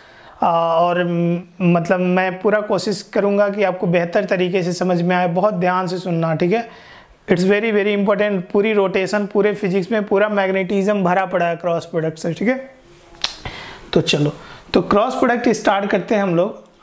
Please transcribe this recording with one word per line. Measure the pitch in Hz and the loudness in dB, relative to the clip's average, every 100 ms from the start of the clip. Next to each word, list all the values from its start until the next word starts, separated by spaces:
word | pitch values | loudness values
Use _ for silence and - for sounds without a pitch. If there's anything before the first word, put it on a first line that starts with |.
| - - - - | -20 -20 -20 -2
आ, | 185 | 0
और | 165 165 165 175 175 | 2 2 2 2 2
म-, | 175 170 170 175 - - | 0 0 0 -2 -6 -2
मतलब | 175 170 160 185 | 2 2 2 0
मैं | 180 185 185 180 | 2 2 0 -2
पूरा | 208 214 | 0 0
कोशिश | 208 190 220 196 | 0 -2 -2 -6
करूँगा | - 220 196 202 202 | -4 -2 2 2 0
कि | 202 | 2
आपको | 185 180 180 | 0 0 0
बेहतर | 175 170 208 | 0 0 0
तरीके | 190 185 180 190 | 0 0 0 0
से | 175 | -2
समझ | 170 185 175 | -2 0 0
में | 170 180 | 0 0
आए, | 180 | 0
बहुत | 175 214 | 0 0
ध्यान | 180 180 180 180 | 0 0 0 -2
से | 180 | -6
सुनना, | 180 165 165 | -4 -2 -2
ठीक | 156 180 | 0 0
है। | 220 226 - - - - - - | 0 -4 -14 -20 -20 -20 -8 -2
It's | 175 | 2
very, | 190 208 226 | 2 2 2
very | 208 202 202 | 0 2 0
important। | 202 202 208 196 180 | 2 2 0 -2 -2
पूरी | 202 220 | 0 2
rotation, | 208 190 190 185 208 196 | 2 2 0 -2 -2 -2
पूरे | 208 208 | 0 0
physics | 196 196 196 185 | 0 0 0 0
में | 220 208 | -2 0
पूरा | 196 208 | 2 2
magnetism | 202 190 190 185 196 196 208 | 2 0 0 0 0 0 2
भरा | 180 185 185 | 2 2 0
पड़ा | 180 170 | 0 0
है | 165 | -2
cross | 180 170 - | -2 -2 -4
product | 170 160 160 | -4 -4 -4
से, | 170 | -6
ठीक | 156 208 | -2 -2
है। | 262 262 - - - - - - - - - - - - | -2 -6 -20 -20 -20 -20 -10 -10 -8 -14 -12 -16 -18 -4
तो | 170 | -2
चलो, | - 147 147 - - - - | 0 0 -2 -4 -14 -20 -2
तो | 185 | 0
cross | 175 202 247 | 2 2 0
product | 254 254 240 240 | 0 0 2 2
start | 220 220 196 196 | 2 2 0 0
करते | 196 175 | -2 0
हैं | 214 | 0
हम | 196 165 | 2 2
लोग। | 202 - - _ | 0 -4 -20 _